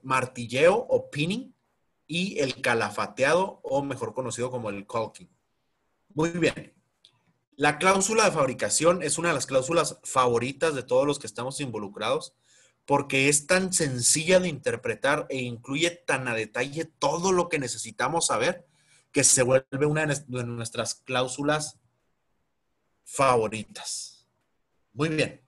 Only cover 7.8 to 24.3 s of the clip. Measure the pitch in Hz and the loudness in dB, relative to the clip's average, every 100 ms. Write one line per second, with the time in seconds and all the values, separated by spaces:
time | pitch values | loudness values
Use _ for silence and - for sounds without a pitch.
7.8 | 185 196 196 220 214 156 135 123 104 - | 2 2 2 2 2 2 0 0 -2 2
8.8 | 160 180 156 156 170 143 - 131 131 165 | 4 2 0 -2 0 -2 0 0 2 0
9.8 | 151 - - 135 127 117 123 139 165 143 | 0 -4 -2 2 4 2 0 -2 -2 -2
10.8 | 117 127 143 143 - - 127 135 139 110 | 0 2 2 -2 -6 -8 -8 -6 -6 -6
11.8 | 101 101 107 147 - _ _ _ _ _ | -10 -6 -2 -2 -4 _ _ _ _ _
12.8 | - 143 139 135 135 147 - 185 190 180 | 0 0 2 2 4 2 2 2 2 0
13.8 | 151 123 120 151 160 185 180 139 123 117 | 0 0 2 2 4 4 4 -2 -4 -4
14.8 | 120 110 135 151 147 135 123 117 123 139 | -4 -2 0 0 -2 -6 -6 -8 -6 -2
15.8 | 170 170 - 135 127 113 107 120 139 143 | -2 -2 -6 -4 -2 -4 -4 -4 -4 -6
16.8 | 160 _ 143 165 185 180 175 156 127 110 | -10 _ -2 0 2 2 0 -2 -4 -8
17.8 | 117 - 123 165 - 117 139 180 - _ | -12 -4 -2 0 0 2 0 -2 -12 _
18.8 | _ _ _ 147 131 - 123 131 - 139 | _ _ _ 2 4 4 6 4 2 -2
19.8 | 151 151 156 143 - 123 120 117 113 - | 0 2 0 -2 -4 -6 -6 -6 -8 -4
20.8 | 113 - - 127 127 123 143 151 151 - | -6 -6 -4 -2 -2 -2 0 0 -4 -12
21.8 | _ _ _ _ _ _ _ _ _ _ | _ _ _ _ _ _ _ _ _ _
22.8 | _ _ - - 135 123 107 110 104 - | _ _ -14 0 4 4 0 -6 -12 -14
23.8 | - - - - _ | -12 -10 -12 -20 _